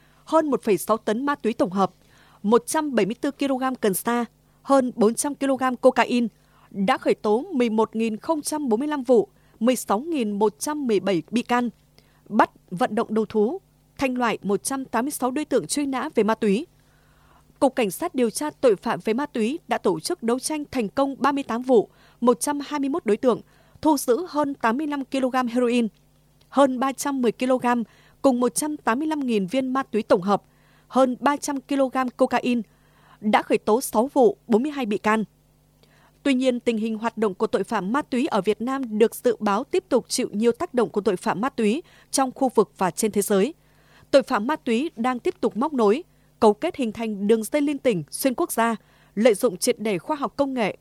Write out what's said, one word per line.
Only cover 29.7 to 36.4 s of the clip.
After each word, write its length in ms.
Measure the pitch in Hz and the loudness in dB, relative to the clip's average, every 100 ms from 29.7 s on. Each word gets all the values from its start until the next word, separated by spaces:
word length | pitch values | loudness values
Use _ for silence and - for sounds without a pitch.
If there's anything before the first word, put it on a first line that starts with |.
ma 100 | 262 | -4
túy 200 | 269 214 | -2 -2
tổng 180 | - 226 | 2 2
hợp, 220 | 185 196 _ _ _ _ - | 2 -2 _ _ _ _ -2
hơn 280 | 254 262 247 | 2 2 2
ba 180 | 254 285 | 0 0
trăm 220 | - 277 - | -4 -8 -4
ki-lô-gam 420 | 277 262 262 254 - | 0 0 0 -4 0
cocaine, 440 | 254 247 254 240 208 _ _ _ _ - | 2 2 0 -2 -4 _ _ _ _ -6
đã 200 | 214 247 | 0 0
khởi 160 | - 269 | 2 0
tố 240 | - 220 | 2 0
sáu 280 | - 214 262 | 0 0 0
vụ, 240 | 294 226 - - | 4 4 2 0
bốn 160 | 214 | 0
mươi 80 | 294 | 0
hai 140 | 285 226 | -4 -4
bị 120 | 208 | -2
can. 260 | 214 220 202 _ _ _ _ _ _ _ _ _ | 0 0 -2 _ _ _ _ _ _ _ _ _
Tuy 100 | 285 | 0
nhiên, 260 | 254 | 2